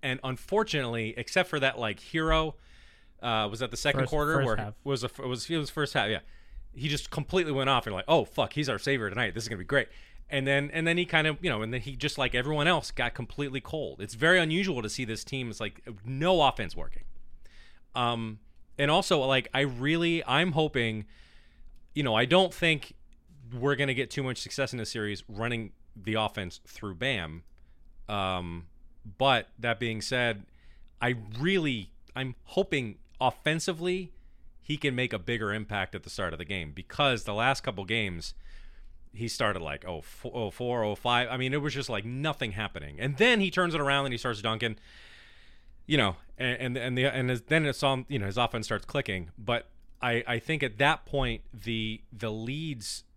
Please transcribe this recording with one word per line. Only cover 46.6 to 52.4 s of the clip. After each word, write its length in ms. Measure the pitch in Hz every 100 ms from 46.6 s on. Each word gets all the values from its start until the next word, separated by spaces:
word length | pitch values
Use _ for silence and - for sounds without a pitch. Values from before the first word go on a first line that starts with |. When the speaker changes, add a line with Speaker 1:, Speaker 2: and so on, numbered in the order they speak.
Speaker 1:
and, 160 | 127 123
and 200 | 120 127
the, 80 | 135
and 240 | 131 127
his, 120 | 123
then 240 | - 160 151
it's 180 | 127
on, 220 | 143 135 127
you 120 | 143
know, 60 | 98
his 120 | 98
offense 300 | 120 117 107
starts 180 | 104 -
clicking. 440 | 143 127 95 82 -
But 300 | 107 120 - - - -
I, 220 | 123 117 120
I 140 | 117
think 240 | - 160
at 140 | 139 101
that 280 | 143 156 -
point, 360 | 143 127 117 -
the, 460 | 117 107 113 110 110 -
the 180 | 110 113
leads 720 | 110